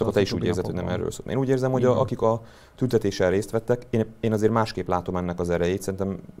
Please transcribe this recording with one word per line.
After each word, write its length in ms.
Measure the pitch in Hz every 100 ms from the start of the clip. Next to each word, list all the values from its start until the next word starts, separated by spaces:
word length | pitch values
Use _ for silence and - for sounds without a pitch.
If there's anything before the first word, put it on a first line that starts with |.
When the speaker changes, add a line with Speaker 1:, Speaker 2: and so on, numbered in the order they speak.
Speaker 1:
akkor 60 | 110
Speaker 2:
az 60 |
Speaker 1:
te 80 | 104
is 60 | 95
úgy 20 |
Speaker 2:
utóbbi 140 | 87 87
Speaker 1:
érzed, 180 | 87 90
hogy 80 |
nem 100 | 90
Speaker 2:
napokban. 240 | 87 90 87
Speaker 1:
erről 100 | -
szólt. 100 | -
Én 80 | 123
úgy 120 | 131
érzem, 220 | 131 127
hogy 120 | 127
a, 60 | 123
Speaker 2:
Igen. 120 | 123
Speaker 1:
akik 200 | 131 120
a 200 | 113 113 - - - -
tüntetésen 540 | 127 113 98 - 92
részt 200 | 95 107
vettek, 340 | 113 - 123 -
én, 160 | 113 110 -
én 140 | 113
azért 180 | 107 107
másképp 360 | 113 107 - 90
látom 280 | 90 87 90
ennek 240 | 87 87
az 100 | 87
erejét. 320 | 87 87 95
Szerintem 380 | 98 95 98 92 - -